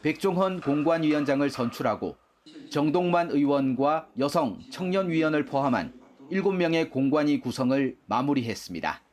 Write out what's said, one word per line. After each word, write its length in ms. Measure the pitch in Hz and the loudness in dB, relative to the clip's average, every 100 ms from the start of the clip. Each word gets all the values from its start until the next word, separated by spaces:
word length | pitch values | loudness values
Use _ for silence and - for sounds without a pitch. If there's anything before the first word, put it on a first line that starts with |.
백종헌 600 | 151 151 196 175 190 180 | -2 0 0 2 0 0
공관위원장을 840 | 143 147 147 165 156 147 143 139 143 | -2 0 2 2 2 2 2 0 0
선출하고 640 | - 120 - 131 104 90 - _ _ - - - | -2 -4 -2 -2 -2 -6 -8 _ _ -20 -20 -6
정동만 580 | 147 151 170 180 170 170 | 0 2 2 2 2 2
의원과 800 | 143 143 143 135 123 139 156 - 113 | 0 2 2 0 0 0 0 -4 -4
여성, 400 | 139 175 123 92 - | 0 0 -2 -6 -14
청년위원을 720 | - 180 190 185 160 156 151 143 | -6 -2 -2 0 0 2 0 0
포함한 480 | 139 139 117 80 - - - - | -2 0 0 -2 -12 -20 -20 -6
일곱 240 | 190 185 | -2 0
명의 360 | 185 165 165 156 | 2 2 2 0
공관위 500 | 131 135 151 147 139 | 0 2 2 2 0
구성을 580 | 127 113 127 135 131 - - | -2 -2 0 2 0 -4 -2
마무리했습니다. 960 | 110 143 139 113 98 - 87 78 73 _ | 0 2 0 -2 -6 -8 -4 -4 -6 _